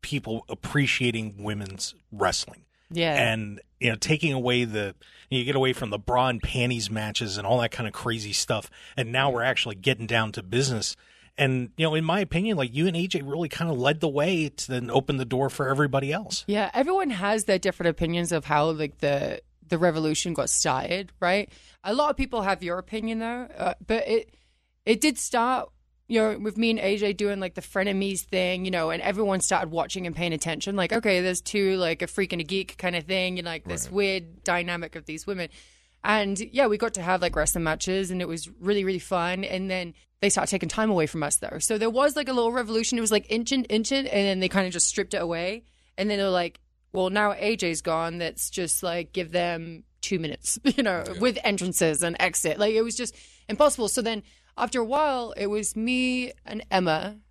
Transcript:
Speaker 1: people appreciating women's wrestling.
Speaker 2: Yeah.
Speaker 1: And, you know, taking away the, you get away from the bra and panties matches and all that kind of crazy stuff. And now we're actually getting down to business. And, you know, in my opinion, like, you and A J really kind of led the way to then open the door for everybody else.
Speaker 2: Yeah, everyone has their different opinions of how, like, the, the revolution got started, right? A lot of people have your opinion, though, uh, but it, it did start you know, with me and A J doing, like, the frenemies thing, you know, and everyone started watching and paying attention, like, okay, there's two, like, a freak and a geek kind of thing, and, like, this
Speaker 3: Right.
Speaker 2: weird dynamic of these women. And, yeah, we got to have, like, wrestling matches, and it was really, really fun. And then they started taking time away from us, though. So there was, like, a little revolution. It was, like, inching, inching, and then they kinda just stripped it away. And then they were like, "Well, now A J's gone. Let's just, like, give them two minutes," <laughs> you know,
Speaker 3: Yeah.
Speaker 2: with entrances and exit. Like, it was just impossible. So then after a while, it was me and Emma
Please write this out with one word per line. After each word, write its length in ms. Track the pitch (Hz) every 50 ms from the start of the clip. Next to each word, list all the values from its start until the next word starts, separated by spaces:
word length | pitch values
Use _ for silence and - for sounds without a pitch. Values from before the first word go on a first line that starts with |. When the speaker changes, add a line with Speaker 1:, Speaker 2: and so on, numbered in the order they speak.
Speaker 1:
people 420 | - - 147 143 - - 110 113 - _
appreciating 920 | 110 - - - - 147 139 127 - - 127 123 113 113 110 107 101 101 104
women's 520 | 107 107 104 101 98 95 92 - - - _ _ _
wrestling. 540 | - 104 101 92 85 - - - - - _ _ _ _ _ _
Speaker 2:
Yeah. 240 | 165 170 170 165 151 139 120 117
Speaker 1:
And, 300 | 113 110 110 104 104 107 - _ _ _
you 100 | - 120
know, 60 | 110
taking 380 | 107 - - 156 151 170 160 139
away 320 | 131 123 123 123 123 123
the, 300 | 113 107 107 104 98 95 _ _ - - - - _
you 140 | 135 131 123
get 100 | 127 143
away 180 | 135 135 131 123
from 160 | - - 110
the 60 | 101 104
bra 300 | 98 - 120 123 127 131
and 140 | 123 113
panties 500 | - - - 131 120 123 127 117 107 98
matches 460 | 107 110 107 110 104 - 120 107 95 101
and 100 | 101 95
all 120 | - 123
that 100 | 117 113
kind 160 | - - 123 107
of 60 | 101
crazy 400 | - - 120 117 113 104 104 98
stuff. 360 | - - - 120 107 98 - - - - - - -
And 140 | 127 113
now 180 | 117 127 135 143
we're 120 | 127 120 117
actually 320 | 131 131 - - 123 104
getting 300 | 95 92 135 131 107 113
down 260 | 107 117 117 110 110 104
to 100 | - 101
business. 520 | 90 98 120 139 135 127 110 98 - - _ _ _ _ _ - - _ -
And, 340 | 147 131 131 127 123 110 - -
you 80 | 160 160
know, 80 | 156
in 80 | 156 160
my 160 | 160 170 202
opinion, 380 | 202 165 - 165 190 226 214 160
like, 180 | 135 123 113
you 100 | 139 160
and 100 | 190 170 170
A 100 | 175 190
J 140 | - 180
really 280 | 139 139 139 160 175 156
kind 220 | - - 170 170
of 60 | 156 123
led 240 | 123 139 156 156
the 80 | 170 160
way 400 | 139 143 147 175 190 170 156 143
to 180 | - - - -
then 200 | 127 127 120 117
open 260 | - - 131 - 147 131
the 80 | 131
door 240 | 120 127 127 139 135
for 180 | - - 147 135
everybody 420 | 139 135 151 143 127 135 135 139
else. 320 | 147 190 220 - - - - -
Speaker 2:
Yeah, 220 | 202 208 214 190 -
everyone 360 | - 277 294 370 392 381 302
has 360 | 240 180 185 202 214 220 202
their 120 | - 196 185
different 320 | - 190 175 - 180 170
opinions 420 | 160 - 170 160 170 175 175 165
of 140 | 170 160 143
how, 260 | 143 151 147 147 160
like, 280 | 160 151 156 143 - -
the, 420 | - 143 143 139 - - - - - _ _ _ - 156
the 100 | 175 165
revolution 540 | 170 180 160 160 160 156 156 160 - 180 165
got 160 | 147 131 117
started, 640 | - - - 160 131 131 135 - - 185 202 175 - -
right? 320 | - 175 185 202 202 - - - - - - _ -
A 100 | 180 214
lot 160 | 262 294 302
of 60 | 277 -
people 240 | 269 - - 233 202
have 180 | 190 196 185
your 160 | 190 170 170 185
opinion, 420 | 185 - - 220 214 226 226 220
though, 280 | 220 226 240 247 254 - - -
uh, 160 | - 185 - - - -
but 200 | 220 226 202 -
it, 280 | 214 226 - - _ _ _ _ _ _ _ _ _ _ _
it 160 | - 226 220
did 160 | - 302 294 -
start 520 | - - - 240 233 247 262 247 - - _ _ _ _ _ _ _ _ 226
you 60 | 226
know, 180 | 220 220 208 -
with 200 | 196 214 214 214
me 120 | 226 226
and 100 | 226 220
A 160 | - 190 202
J 160 | 214 208 208
doing, 280 | 202 - 214 202 202 196
like, 160 | 190 180 -
the 60 | -
frenemies 600 | 175 - - 202 190 208 196 190 190 196 196 180
thing, 440 | - - - 185 185 180 180 180 185
you 60 | 190
know, 200 | 185 175 165 160
and 100 | 165 170
everyone 400 | - - 202 185 220 202 190 190
started 300 | - - 190 170 - 160
watching 340 | 160 165 156 - - 190 185
and 100 | 175 160
paying 160 | 156 175 175
attention, 440 | 165 151 - 170 165 151 - - 196
like, 180 | 202 185 165 214
okay, 280 | 233 226 220 196 180
there's 200 | 180 185 185 180
two, 340 | - - - 208 196 190 190 185
like, 260 | 180 165 165 - 180
a 40 | 170
freak 240 | - - 196 175 190
and 60 | 175
a 60 | 165
geek 320 | 147 185 190 190 180 - -
kind 180 | - 180 175
of 100 | 175 156
thing, 340 | 165 190 190 185 185 180 180
and, 80 | 170 170
like, 160 | 165 160 -
this 200 | 175 175 160 -
Speaker 3:
Right. 80 | 185 185
Speaker 2:
weird 500 | 196 202 196 190 190 170 165 165 - -
dynamic 520 | 190 175 175 175 175 175 170 170 160 -
of 100 | 165 156
these 200 | - 156 156 -
women. 240 | - 202 185 170 160 - - - - _ _ _ _ _ _ -
And, 360 | - 208 220 208 196 196 185
yeah, 280 | 220 - - 247 277 240
we 100 | 208 208
got 160 | 220 233 -
to 80 | 196
have, 200 | 170 170 185 185
like, 140 | 180 175 160
wrestling 280 | 151 151 143 - 180 170
matches, 480 | 160 156 160 - 185 185 190 196 175
and 100 | 185 180
it 60 | 180 175
was 200 | 165 165 147 160 - -
really, 240 | 175 185 208 202 190
really 160 | 185 190 180
fun. 440 | - - 190 180 170 175 180 185 196
And 280 | - - 185 190 196
then 240 | 185 185 180 175 160 _ _ _ _ _
they 100 | - 202
started 220 | 196 - - -
taking 180 | - 190 185 160
time 220 | - - 220 220
away 160 | 208 180 156 151
from 160 | - 165 151
us, 140 | 143 143 -
though. 200 | - - - 156
So 180 | - - 226 208
there 120 | 214 226
was, 260 | 220 247 277 294 277
like, 140 | 302 294 254
a 40 | 262
little 180 | 247 233 226
revolution. 460 | 240 254 240 208 226 220 226 - - 240
It 40 |
was, 100 | 226 214
like, 140 | 214 208 196 -
inching, 340 | 214 226 233 233 277 269 247
inching, 400 | - 202 214 226 - 269 269 269
and 220 | - - 202 202 196
then 120 | 196 185
they 100 | 190 185
kinda 200 | 190 196 190 180
just 180 | 170 175 160 -
stripped 260 | - - 196 180 -
it 80 | 196
away. 420 | 170 170 170 165 170 185 208 233 233 _ _ _ _ _ _ -
And 120 | 190 208
then 80 | 208 202
they 40 | 196
were 60 | 196
like, 300 | 185 180 175 170 - - _ _ _ _ _ _
"Well, 180 | _ 185 185 185
now 240 | 190 208 208 208 202 196
A 180 | - 208 226
J's 260 | 214 - 175 165 156
gone. 380 | - - 160 160 165 170 170 175
Let's 300 | 170 160 - - - -
just, 320 | - - 180 160 - - -
like, 300 | 180 170 175 170 - _
give 180 | 185 180 143
them 520 | 160 175 175 175 170 165 165 165 165 - - _ _ _
two 180 | - - 208 180
minutes," 400 | 160 156 - - - - - -
<laughs> 160 | - 285 - -
you 60 | 262
know, 200 | 214 185 165 - 180
Speaker 3:
Yeah. 120 | 185 170
Speaker 2:
with 200 | 202 254 220 - -
entrances 600 | 233 208 196 175 185 175 - 190 160 156 143 175
and 120 | 170 170 -
exit. 400 | - 180 - - - 247 - -
Like, 160 | 208 208 220
it 80 | 220 226
was 120 | 233 214
just 200 | - 247 226 - - - - - - _ _
impossible. 380 | 208 - 294 294 277 - 233 202
So 140 | - -
then 220 | 226 226 226 214 - - - _ _ _ _ -
after 220 | - 233 - 262
a 40 | 233
while, 480 | 220 254 294 311 302 269 254 240 226 - -
it 100 | 202 202
was 280 | 208 214 214 - -
me 560 | 220 220 233 254 254 254 254 254 254 247 240 - - -
and 180 | - 220 214 - -
Emma 460 | - 190 185 170 156 156 - 190 214 214 _ _